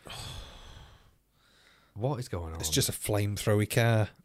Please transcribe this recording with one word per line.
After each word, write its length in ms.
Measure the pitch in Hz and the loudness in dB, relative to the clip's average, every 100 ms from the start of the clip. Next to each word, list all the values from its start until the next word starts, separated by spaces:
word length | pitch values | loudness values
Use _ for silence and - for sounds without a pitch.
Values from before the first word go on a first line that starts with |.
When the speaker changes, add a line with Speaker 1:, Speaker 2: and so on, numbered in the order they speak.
| - | -16
Speaker 1:
<sighs> 60 | - - - - - - - - - - _ _ _ _ _ _ _ _ | -14 -12 -12 -14 -18 -18 -20 -20 -20 -20 _ _ _ _ _ _ _ _
What 260 | - 123 127 | -4 -2 -2
is 100 | 120 | -4
going 240 | 90 82 | -6 -6
on? 60 | 80 | -6
Speaker 2:
It's 100 | 80 | 0
just 200 | 101 - | 0 0
a 20 | |
flamethrowy 800 | - - 104 101 101 - 104 104 | -2 0 2 0 0 2 4 4
car. 400 | - 117 113 104 - | 4 4 4 2 -4